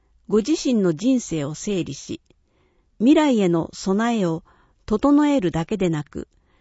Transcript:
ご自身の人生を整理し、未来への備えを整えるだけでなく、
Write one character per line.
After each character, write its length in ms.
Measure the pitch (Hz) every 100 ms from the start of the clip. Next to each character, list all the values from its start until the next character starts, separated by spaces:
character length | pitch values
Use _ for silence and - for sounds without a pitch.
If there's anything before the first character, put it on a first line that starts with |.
| _ _ -
ご 100 | 214
自 140 | 220
身 300 | 330 285 226
の 120 | 180
人 260 | 151 233 254
生 240 | - 160
を 100 | 139
整 300 | 156 - 190
理 100 | 151
し、 260 | - - - _ _ _ _ _ _ _ _
未 160 | 233
来 260 | 311 302 226
へ 80 | 185
の 220 | 170 -
備 460 | - 190 196 233 226
え 80 | 175
を 160 | 160 - _ _ _ -
整 400 | 214 277 285 294
え 140 | 277
る 100 | 175
だ 160 | 160 165
け 100 | 208
で 120 | 185
な 160 | 151
く、 240 | - - - _ _ _